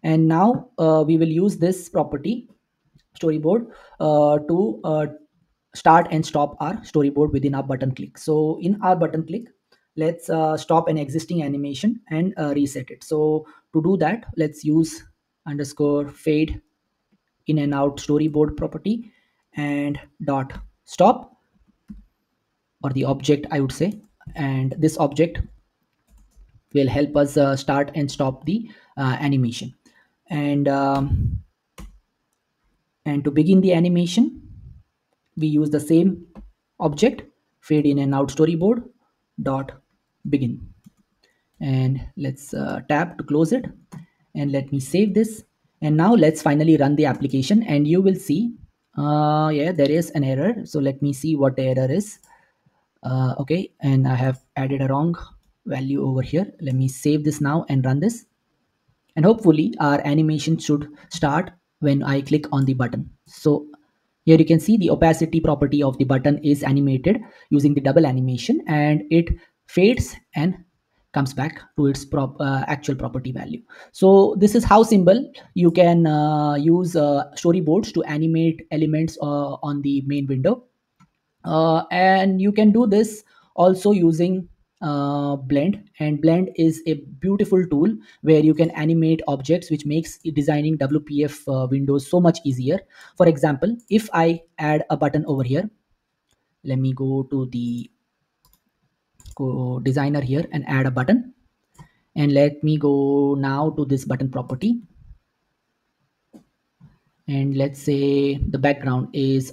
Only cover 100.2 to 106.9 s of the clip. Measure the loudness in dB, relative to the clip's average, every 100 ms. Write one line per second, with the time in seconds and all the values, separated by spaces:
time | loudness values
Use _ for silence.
100.2 | -2 -4 -4 -8 -4 -2 -2 -2 2 0
101.2 | 0 _ _ _ _ _ -20 _ _ -2
102.2 | 2 4 4 2 -2 0 2 2 2 2
103.2 | 0 0 -2 -2 -2 -2 -2 -2 -2 -4
104.2 | -4 -6 -8 -4 -2 -2 -4 _ -20 -20
105.2 | _ _ _ _ _ _ _ _ _ _
106.2 | _ -20 _ _ _ _ -20